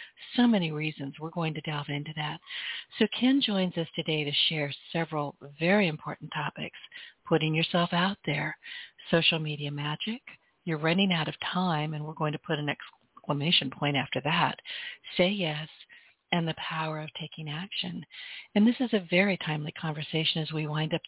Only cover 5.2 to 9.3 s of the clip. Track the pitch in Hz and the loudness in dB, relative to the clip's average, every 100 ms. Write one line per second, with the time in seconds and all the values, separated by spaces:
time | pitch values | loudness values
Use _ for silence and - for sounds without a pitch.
5.2 | 143 - 143 143 165 202 190 156 - - | -4 -6 -16 -2 2 4 4 0 -6 -10
6.2 | 151 - 147 - 131 - - - - - | -8 -6 -4 -6 -10 -10 -16 -16 -18 -12
7.2 | - 160 156 156 165 180 170 175 185 202 | 2 4 4 2 2 2 2 2 0 0
8.2 | - 147 151 - - - - - - 165 | -2 -2 -2 -6 -12 -16 -16 -18 0 4
9.2 | 160 | 4